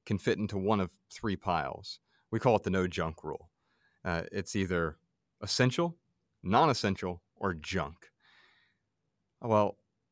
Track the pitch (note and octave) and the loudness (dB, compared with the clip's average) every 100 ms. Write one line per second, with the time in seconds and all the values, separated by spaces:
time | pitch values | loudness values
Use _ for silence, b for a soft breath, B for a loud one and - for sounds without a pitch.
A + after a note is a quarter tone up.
0 | - G#2 - G#2+ G#2 G2+ F#2+ G#2+ F2+ - | -4 -2 0 0 -2 -2 0 2 0 -6
1 | _ - A2+ F#2 - E2 C2+ - - - | _ -8 -6 -4 -2 -2 -2 -8 -14 -18
2 | _ _ _ A2+ B2+ G#2+ - F#2+ F#2 F2 | _ _ _ 0 4 4 2 0 0 -2
3 | D#2+ D#2+ D2+ C#2+ - _ _ _ _ _ | -4 -6 -10 -12 -14 _ _ _ _ _
4 | - E2+ - G2+ F2+ G#2 F#2+ F2 D#2+ - | -6 -4 -4 -8 -4 -2 0 0 0 -4
5 | _ _ _ _ G#2+ - C3 C3 E3+ E3 | _ _ _ _ -4 2 2 2 -2 -4
6 | _ _ _ _ F2+ A2+ - C3 G#2 F#2+ | _ _ _ _ 2 4 4 4 0 -2
7 | F#2 F2+ _ - G2 E2+ D2+ F#2+ C#2+ - | -4 -8 _ -6 -4 -4 -4 -4 -4 -8
8 | - _ b b b b b b b _ | -20 _ b b b b b b b _
9 | _ _ _ _ A#2+ G#2+ G2+ - _ _ | _ _ _ _ 2 4 4 0 _ _
10 | _ | _